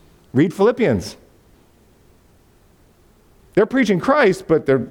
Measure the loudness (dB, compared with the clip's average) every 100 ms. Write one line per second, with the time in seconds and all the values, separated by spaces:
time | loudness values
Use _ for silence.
0 | _ _ _ -2 -2 0 0 0 -2 -2
1 | -6 -16 _ _ _ _ _ _ _ _
2 | _ _ _ _ _ _ _ _ _ _
3 | _ _ _ _ _ -2 0 0 0 0
4 | 0 2 2 0 -2 -2 0 -2 -2